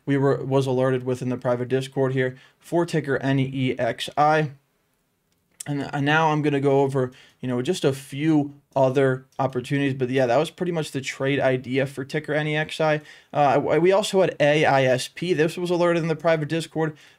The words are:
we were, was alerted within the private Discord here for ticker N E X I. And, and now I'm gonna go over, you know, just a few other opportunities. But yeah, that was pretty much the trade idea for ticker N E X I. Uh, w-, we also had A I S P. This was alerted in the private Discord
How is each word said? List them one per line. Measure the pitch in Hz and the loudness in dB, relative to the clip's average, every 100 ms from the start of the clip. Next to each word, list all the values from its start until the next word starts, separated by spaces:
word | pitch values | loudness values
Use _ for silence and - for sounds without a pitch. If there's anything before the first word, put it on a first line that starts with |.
| - | -2
we | 139 | 2
were, | 139 127 | 2 0
was | 135 135 135 | 0 0 2
alerted | 127 131 131 | 0 0 0
within | 127 127 127 | -2 -4 -4
the | 123 | -4
private | 131 123 123 | -2 -2 0
Discord | 131 135 139 131 | -2 -2 -2 0
here | 131 127 131 - _ | 0 -2 -4 -20 _
for | - 170 170 | -4 -2 0
ticker | 160 135 131 | -2 -2 -2
N | 135 135 | 0 0
E | 135 135 127 - | 0 -2 -4 -2
X | 120 120 - - | -4 -4 -6 0
I. | 151 156 147 - _ _ _ _ _ _ _ _ _ _ - | 2 2 0 -6 _ _ _ _ _ _ _ _ _ _ -8
And, | 143 85 | -6 -4
and | 143 143 | -2 2
now | 156 160 | 2 2
I'm | 151 | 2
gonna | 147 143 | 0 0
go | 139 131 | 2 2
over, | 135 135 127 - - _ | 2 0 -4 -6 -20 _
you | 127 | -6
know, | 123 | -4
just | 127 185 | -2 0
a | 147 | 0
few | 135 - 139 160 151 143 - _ 135 | -2 -10 -4 2 2 0 -8 _ 0
other | 131 135 135 131 - - | 2 4 2 0 -6 -4
opportunities. | 135 127 117 143 139 | -4 -4 -4 -2 -2
But | 135 123 | -2 -2
yeah, | 131 123 | 0 2
that | 127 | 2
was | 160 | 0
pretty | - 175 | -4 -4
much | 170 147 | -4 -4
the | 135 | -8
trade | 135 - 135 139 | -8 -6 -2 0
idea | 131 127 123 131 | 0 0 -2 -2
for | 135 135 | -2 -6
ticker | 139 156 151 | -8 -8 -4
N | 147 151 | -4 -2
E | 151 | -4
X | 156 - | -4 -2
I. | 156 151 - - _ | 0 0 -4 -20 _
Uh, | 147 143 | 0 2
w-, | 131 120 156 | 2 2 2
we | 180 | 4
also | 196 202 190 | 2 2 0
had | 170 - | 0 2
A | 147 151 | 2 4
I | 147 135 | 4 4
S | 127 127 - | 4 0 -2
P. | - 175 | -8 -2
This | 151 156 180 | 0 0 -2
was | 175 | -2
alerted | 175 175 170 | 0 2 2
in | 156 | -2
the | |
private | 156 170 165 147 | -2 0 0 0
Discord | 165 160 156 160 156 - | -4 -4 -4 -4 -6 -20